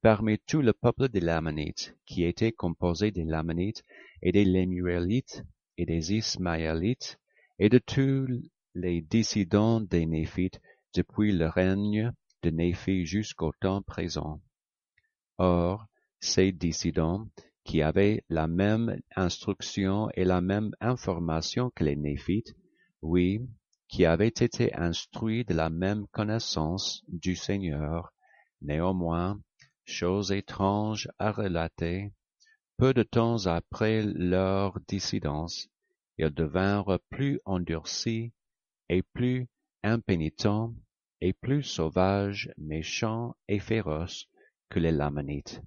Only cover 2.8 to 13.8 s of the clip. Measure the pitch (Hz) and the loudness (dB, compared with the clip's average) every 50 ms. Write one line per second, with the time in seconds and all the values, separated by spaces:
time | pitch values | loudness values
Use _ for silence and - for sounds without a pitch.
2.8 | - 87 85 80 104 110 98 90 80 78 80 80 80 82 82 85 90 104 113 - | 0 0 0 2 0 0 0 -2 -4 -2 -2 -2 -2 -2 -2 -2 -2 -2 -4 -8
3.8 | _ _ - - - - - - - 90 90 101 104 95 92 92 92 92 92 87 | _ _ -20 -20 -20 -20 -20 -2 -2 4 4 6 6 6 6 4 2 2 0 -2
4.8 | 90 90 87 87 87 90 110 127 - - - - - - - _ _ _ _ - | 0 0 0 0 0 0 0 0 -2 -4 -14 -16 -16 -16 -20 _ _ _ _ -6
5.8 | 87 82 82 82 78 85 101 110 104 - - - 92 87 82 80 80 80 80 80 | -2 0 0 -2 0 0 -2 0 0 -2 -4 -2 -2 -2 -2 -2 -2 -2 0 0
6.8 | 85 110 127 _ - - - _ _ _ _ _ _ _ _ - 95 107 117 123 | 0 0 -2 _ -6 -14 -14 _ _ _ _ _ _ _ _ 4 4 8 8 6
7.8 | _ - - 135 135 135 135 135 135 127 123 120 - - _ _ _ _ _ 90 | _ 4 0 0 2 2 2 0 0 -2 -4 -6 -6 -12 _ _ _ _ _ -4
8.8 | 90 90 87 85 80 78 - 113 107 - - 107 95 85 - 101 107 113 117 113 | -2 0 0 0 -2 2 2 2 2 2 2 0 0 4 4 4 4 4 4 2
9.8 | 110 87 - 85 82 80 80 78 82 85 - - 90 95 - - _ - - _ | 0 2 2 2 2 2 0 0 -2 -2 -2 -2 -2 -2 -4 -8 _ -20 -20 _
10.8 | _ _ - 92 87 _ - - 107 107 101 85 80 82 80 90 92 92 95 101 | _ _ -2 -2 -2 _ 0 2 2 2 4 2 2 2 2 2 2 2 2 2
11.8 | 104 104 104 107 110 117 127 _ _ _ _ _ - 85 80 80 85 87 87 - | 0 0 0 0 0 -2 -4 _ _ _ _ _ -2 -2 0 2 2 0 0 0
12.8 | - - 98 92 87 80 92 104 107 - - - 82 78 - _ - 95 95 101 | -2 0 0 0 0 -2 -2 -4 -4 -4 -6 -4 -4 -4 -4 _ -2 -2 -2 -2